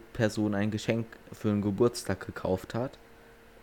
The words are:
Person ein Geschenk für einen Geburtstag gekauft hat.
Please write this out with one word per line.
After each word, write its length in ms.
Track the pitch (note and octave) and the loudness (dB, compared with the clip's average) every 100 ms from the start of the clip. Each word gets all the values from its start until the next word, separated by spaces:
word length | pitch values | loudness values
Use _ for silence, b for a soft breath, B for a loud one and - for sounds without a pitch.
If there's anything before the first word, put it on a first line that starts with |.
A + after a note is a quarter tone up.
| - | -2
Person 420 | - A2 - G#2+ G2+ | 0 0 2 2 2
ein 160 | G#2 | 2
Geschenk 360 | G#2+ - A#2 A2+ - - | 0 0 -2 -2 -10 -20
für 160 | - A2 | -4 0
einen 120 | G#2 | 2
Geburtstag 640 | G#2 F#2+ A#2+ - - F#2+ - | 2 4 4 2 -4 -4 -6
gekauft 480 | - F#2 F#2 - A#2 | -6 -2 -2 -2 -4
hat. 220 | C3 - - B B B - - | -4 -8 -20 B B B -20 -6